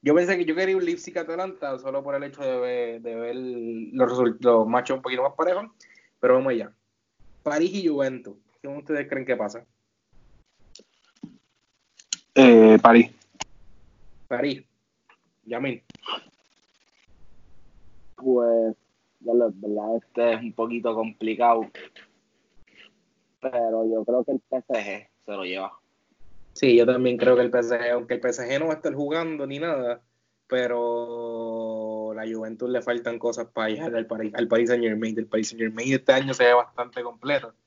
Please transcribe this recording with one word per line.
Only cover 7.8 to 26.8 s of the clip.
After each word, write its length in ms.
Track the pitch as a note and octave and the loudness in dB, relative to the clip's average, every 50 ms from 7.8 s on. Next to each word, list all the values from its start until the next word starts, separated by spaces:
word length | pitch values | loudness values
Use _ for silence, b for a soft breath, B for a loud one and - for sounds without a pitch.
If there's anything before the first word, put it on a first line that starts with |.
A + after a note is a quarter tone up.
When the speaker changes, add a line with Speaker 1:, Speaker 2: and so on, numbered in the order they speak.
| F#3 E3 | -4 -4
Speaker 1:
Juventus, 480 | D3+ C#3 C3+ C3 C3 B2 - G2+ - _ _ _ _ _ | -2 -2 -2 -4 -4 -8 -14 -18 -20 _ _ _ _ _
¿qué 60 | - C#3 | -16 -14
ustedes 380 | C#3 D3 D3 - D#3 C#3+ C3+ C#3 | -14 -14 -8 -6 -6 -6 -6 -6
creen 180 | C#3 C3+ C3 | -8 -8 -4
que 100 | B2 C3 | -4 -4
pasa? 280 | A2+ A2 G#2 G#2+ A#2 - _ _ _ _ _ _ _ _ _ _ - - _ _ _ _ _ _ _ - _ - - _ _ _ _ _ _ _ _ - - - _ _ _ _ _ _ _ _ _ _ _ _ _ - _ - - _ _ _ | -4 -4 -8 -8 -12 -20 _ _ _ _ _ _ _ _ _ _ -20 -20 _ _ _ _ _ _ _ -20 _ -20 -20 _ _ _ _ _ _ _ _ -20 -20 -20 _ _ _ _ _ _ _ _ _ _ _ _ _ -10 _ -10 -10 _ _ _
Speaker 2:
Eh, 420 | C#3 C3+ B2 A#2 A2+ A2 A2 A2 G#2 | 8 10 12 12 12 12 12 10 10
París. 300 | - A#2 A#2 A#2+ A#2+ - - _ _ _ _ _ - _ - - - - - - - _ _ _ - - - - - - | 10 10 8 8 8 6 0 _ _ _ _ _ -16 _ -16 -20 -20 -20 -20 -20 -20 _ _ _ -20 -20 -20 -20 -8 -6
Speaker 1:
París. 360 | B2+ A#2+ C3 D3 C3 - - _ _ _ _ _ _ _ _ _ _ _ _ _ _ _ _ | -4 -2 0 -2 -2 -4 -10 _ _ _ _ _ _ _ _ _ _ _ _ _ _ _ _
Yamil. 380 | A2 A#2+ A#2+ C3+ C#3 A#2+ - _ _ - - B B B B - _ _ _ _ _ _ _ _ _ _ _ _ _ _ _ _ _ - _ - - - - - - - - - - _ - - - - - - - - | -10 -8 -6 -4 -4 -6 -8 _ _ -20 -18 B B B B -12 _ _ _ _ _ _ _ _ _ _ _ _ _ _ _ _ _ -20 _ -20 -20 -20 -20 -20 -20 -20 -20 -20 -20 _ -20 -20 -20 -20 -20 -20 -20 -20
Speaker 3:
Pues, 580 | - B2+ C3 B2+ B2 A#2+ A#2 A#2 A2+ A2+ A2 A2 _ _ _ _ _ _ _ _ _ | -6 0 0 2 2 4 2 2 2 2 0 -4 _ _ _ _ _ _ _ _ _
ya 140 | - A#2 A#2 | -6 0 2
lo, 160 | A#2+ A#2+ A2+ | 2 2 2
verdad, 440 | F#2+ F#2+ G2+ G#2 G#2 G#2 G#2+ G#2+ A2+ | -2 -6 -8 -6 -6 -6 -4 -4 -4
este 360 | A2+ _ _ _ A#2+ A#2 A#2 A2+ | -6 _ _ _ -2 0 0 0
es 60 | A2+ | -2
un 120 | A#2+ A2+ | -6 -10
poquito 420 | G#2+ - A2+ A#2 A#2+ A#2+ A2 A#2 A2 | -6 -6 -6 -4 -4 -4 -4 -4 -4
complicado, 760 | A2 A2+ A2+ G#2+ _ A2 A2 A2 A2 A#2+ A#2+ A#2 A2+ A2 - _ - - - _ - - _ _ _ _ _ _ _ _ _ _ - - _ b b b b _ _ _ _ _ _ _ _ _ _ | -2 -6 -6 -8 _ -6 -6 -2 2 4 4 4 2 0 -6 _ -20 -20 -20 _ -20 -20 _ _ _ _ _ _ _ _ _ _ -20 -20 _ b b b b _ _ _ _ _ _ _ _ _ _
pero 460 | - C3 B2+ B2 A#2 A2+ A2+ A2+ A2 A2 | -10 -6 -4 -2 -2 0 -2 -2 -2 0
yo 140 | A2+ A2+ G#2+ | -2 -2 -2
creo 200 | A#2 A#2+ B2+ A#2+ | 0 0 0 0
que 80 | - | 0
el 80 | C3+ B2+ | -4 -6
P 160 | _ _ - | _ _ -6
S 100 | C3 - _ | -6 -6 _
G 400 | C3 A2+ G#2 G#2 G#2 G#2 G#2 _ _ _ _ | -6 -6 -4 -6 -10 -10 -12 _ _ _ _
se 80 | - | -12
lo 120 | G2+ G2 F#2+ | -10 -8 -8
lleva. 280 | F2+ F#2 F#2+ F#2+ G2 - - _ _ _ _ _ _ _ _ - - - - - - | -6 -6 -6 -8 -10 -12 -16 _ _ _ _ _ _ _ _ -20 -18 -18 -18 -20 -20
Speaker 1:
Sí, 240 | - - - C3 A#2 | -8 -2 2 6 6
yo 100 | A#2 | 6